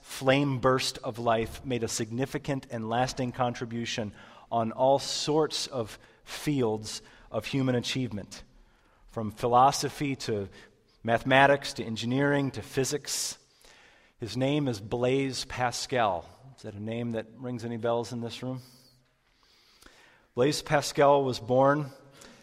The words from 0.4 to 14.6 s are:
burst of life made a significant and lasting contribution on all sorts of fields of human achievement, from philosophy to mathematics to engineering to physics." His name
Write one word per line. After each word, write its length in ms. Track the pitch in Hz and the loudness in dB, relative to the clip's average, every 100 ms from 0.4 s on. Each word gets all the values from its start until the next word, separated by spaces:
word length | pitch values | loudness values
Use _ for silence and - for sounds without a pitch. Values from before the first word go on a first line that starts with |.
| 143 131 | 4 2
burst 400 | 131 127 - - | 4 2 0 -6
of 200 | 131 113 | -8 -4
life 460 | 117 113 113 - | 0 2 0 -6
made 180 | 139 120 | -4 -4
a 60 | 113 | -2
significant 800 | - 110 117 135 147 - 135 - | -4 -4 -4 -4 -4 -4 -6 -6
and 200 | 117 110 | -8 -2
lasting 420 | 117 127 - 127 | 0 0 -2 -4
contribution 800 | 117 123 120 120 117 113 - 104 - - - - | -2 -2 -2 -6 -6 -6 -4 -6 -8 -20 -20 -4
on 180 | 117 113 | -2 -2
all 280 | 110 131 139 | 2 4 4
sorts 680 | - - - 151 151 - - | 2 -4 0 2 0 -2 -6
of 320 | 131 110 - - _ | -6 -8 -10 -20 _
fields 760 | - - 151 143 113 107 107 - - - - | -16 -8 -2 0 0 -2 -6 -12 -14 -20 -10
of 160 | 113 - | -8 -4
human 280 | 139 131 | -2 2
achievement, 680 | 120 113 135 123 98 - - - _ _ _ _ _ _ | 0 0 -4 -4 -6 -12 -16 -20 _ _ _ _ _ _
from 180 | 123 107 | -8 -8
philosophy 840 | 101 120 120 135 135 139 - 147 | -2 4 8 8 6 -2 -2 -4
to 320 | 131 - 107 95 - - _ _ _ | -2 -2 -4 -4 -10 -20 _ _ _
mathematics 680 | 113 117 131 131 139 139 - | 0 2 6 8 8 6 0
to 120 | - | -8
engineering 680 | 113 107 117 131 143 143 135 | -6 -4 -2 2 2 2 0
to 100 | - | -4
physics." 760 | - 135 131 143 - - - - _ _ - - - _ _ - | -6 -2 0 -2 -4 -6 -6 -8 _ _ -20 -20 -20 _ _ -12
His 180 | 113 113 | -8 -2
name 320 | 135 151 | 0 0